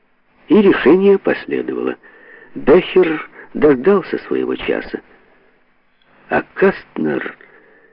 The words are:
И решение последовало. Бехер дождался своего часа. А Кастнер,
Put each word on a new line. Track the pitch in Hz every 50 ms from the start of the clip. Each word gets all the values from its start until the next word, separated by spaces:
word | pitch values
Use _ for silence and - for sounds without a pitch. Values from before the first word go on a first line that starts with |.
| _ _ _ _ _ _ _ _ _
И | - 165 214
решение | 202 185 - - - 156 170 185 196 202 196
последовало. | 196 - 170 170 - - - 139 - - 135 64 60 - 64 - - _ - - _ - - - - - - -
Бехер | - - - 156 185 - - - 185 180 160 156 151 - - - - - - -
дождался | - 143 156 139 120 127 190 202 190 - - - -
своего | - - - 64 - 123 64
часа. | - - - 57 55 - - - - - _ _ _ _ _ _ _ _ _ _ _ _ _ _ _ _ _ _ _ _ _ _ _ _ -
А | - 156 - _ _
Кастнер, | - 190 196 - - - _ _ - 156 - - - - - - - - _ _ _ _ _ _ _ _ _